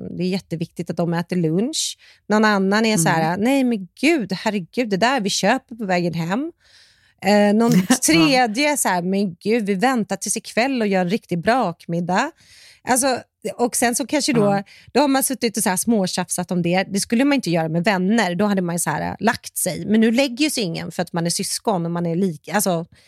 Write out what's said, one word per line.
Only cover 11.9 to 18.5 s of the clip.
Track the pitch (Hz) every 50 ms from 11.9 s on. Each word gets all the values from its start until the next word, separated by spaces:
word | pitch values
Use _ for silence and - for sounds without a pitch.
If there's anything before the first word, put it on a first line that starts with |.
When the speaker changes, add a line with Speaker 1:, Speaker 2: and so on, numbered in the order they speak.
| 170 175 180 165 180 208 262 320 - _ _ _ - - - - - _ -
Speaker 1:
Alltså, | - 247 240 277 269 247 226 - _ _ _ - 220 -
och | - 240 254 -
sen | - 254 240 240
så | - 269
kanske | - 302 285 - -
då, | 247 240
Speaker 2:
Ja. | 208 202 196 196 196 _ - - - -
Speaker 1:
då | - 233
har | 294 269
man | 269 269
suttit | - - 262 - - 226 -
och | 214
så | - 208
här | 180
småtjafsat | 180 - 233 233 208 185 180 - 185 180 - - - 175 -
om | 185 180
det. | 170 170 175 185 196 -
Det | 190 202
skulle | - - 233 226 277
man | 285 277
inte | 262 - 175
göra | 170 165 160 160
med | 160 170 165
vänner. | 220 196 180 180 190 226 233 202 180 175
Då | 175 208
hade | 202